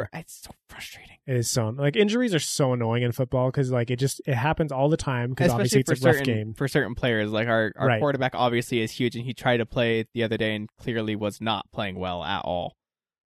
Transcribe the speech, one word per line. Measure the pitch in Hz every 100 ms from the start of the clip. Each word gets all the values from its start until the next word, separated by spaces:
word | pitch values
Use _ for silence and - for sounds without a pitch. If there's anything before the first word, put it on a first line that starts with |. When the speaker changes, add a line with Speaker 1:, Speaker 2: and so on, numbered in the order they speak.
| -
Speaker 1:
year. | -
Speaker 2:
it's | - -
so | - - _
frustrating. | - - - - - -
Speaker 1:
It | 127
is | 113
so, | - 110
like, | 123 143 147
injuries | 208 226 247
are | 170
so | - - 135
annoying | 123 113 117
in | 123
football | 113 127 131 127
'cause, | 131 131
like, | 127 120
it | 127
just, | 135 - -
it | 123
happens | 135 160 156
all | 135 139
the | 156
time | - 123 120 131
'cause | 175
Speaker 2:
Especially | -
Speaker 1:
obviously | 156 139
it's | 131 139
Speaker 2:
for | 131
Speaker 1:
a |
rough | 123
Speaker 2:
certain, | 135
Speaker 1:
game. | 110 107
Speaker 2:
for | 113 139
certain | 151 110 120
players. | 131 110 104
Like, | 110 117
our, | 113 110 -
our | 123
Speaker 1:
Right. | 117
Speaker 2:
quarterback | 143 135 127 -
obviously | 120 120 120 123
is | 110
huge, | - 123 117
and | 120
he |
tried | 117 135 120
to | 117
play | - 117 113 113
the | 117
other | 110 110
day | 110 107
and | 104 _
clearly | - 113 110 107
was | 104 98
not | 110 104 -
playing | - 104 92
well | 92 87
at | 80 95 -
all. | 87 85 - _ _ _ _